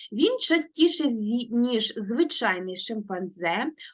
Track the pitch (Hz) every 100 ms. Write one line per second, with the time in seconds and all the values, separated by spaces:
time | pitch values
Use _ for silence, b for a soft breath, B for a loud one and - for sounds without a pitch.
0 | B 214 403 508 - 330 311 - 339 330
1 | 294 226 208 240 233 240 247 226 - -
2 | 196 240 320 - 220 180 185 180 - 220
3 | 208 180 185 175 170 190 294 - B